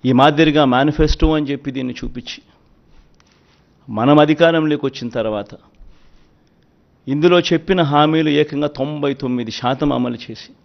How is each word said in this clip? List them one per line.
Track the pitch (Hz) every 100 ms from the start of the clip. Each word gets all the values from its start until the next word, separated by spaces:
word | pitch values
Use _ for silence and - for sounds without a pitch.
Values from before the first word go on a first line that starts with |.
ఈ | 127 123
మాదిరిగా | 147 147 156 151 139
మేనిఫెస్టో | 123 147 143 151 - 156 156
అని | 139
చెప్పి | 139 139 131
దీన్ని | 127 120
చూపించి, | 123 123 - - _ _ _ _ _ - _ _ _ _ _ _ _ _ -
మనం | 107 123 147
అధికారంలోకి | 151 151 170 165 156 147 139
వచ్చిన | - 120 123
తర్వాత | 110 107 - - _ _ - - - _ _ _ _ _ _ _ _ _ -
ఇందులో | 143 175 175 170
చెప్పిన | 165 165 185 151
హామీలు | 147 151 160 156 147
ఏకంగా | 147 143 147 147
తొంభై | 139 151 139 139
తొమ్మిది | 131 123 113 -
శాతం | 123 135 147 127
అమలు | 123 117
చేసి | - 110 - _